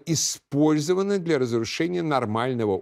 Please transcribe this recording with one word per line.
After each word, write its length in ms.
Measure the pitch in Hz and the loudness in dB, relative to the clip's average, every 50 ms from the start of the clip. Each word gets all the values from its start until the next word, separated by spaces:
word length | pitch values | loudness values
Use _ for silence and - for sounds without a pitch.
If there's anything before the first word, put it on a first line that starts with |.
| - | -2
использовано 1120 | 165 160 127 - - - - _ _ 139 143 151 156 151 151 143 160 180 190 196 202 202 196 | -2 -2 -2 -2 -4 -6 -8 _ _ 0 2 4 4 4 2 2 0 0 0 0 0 0 -2
для 200 | 165 165 156 135 | 0 0 0 0
разрушения 640 | 127 117 120 117 113 - - - 165 175 180 175 | 2 0 0 -2 -2 -2 -2 -4 -2 -2 -2 -2
нормального 720 | 165 156 143 131 120 104 107 113 120 131 127 117 113 104 95 90 | 0 0 0 0 0 0 -2 -2 -2 -2 -2 0 0 0 0 -2